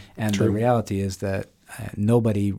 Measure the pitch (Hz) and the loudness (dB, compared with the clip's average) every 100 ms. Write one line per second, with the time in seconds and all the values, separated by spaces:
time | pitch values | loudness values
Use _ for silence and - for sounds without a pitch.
0 | - - 110 101 110 101 120 120 - 98 | -10 -6 -2 2 2 2 2 2 0 -2
1 | 98 95 101 98 - _ - - 107 - | -4 -4 -4 -4 -6 _ -20 -14 -10 -2
2 | 104 120 113 101 101 | 2 4 4 2 0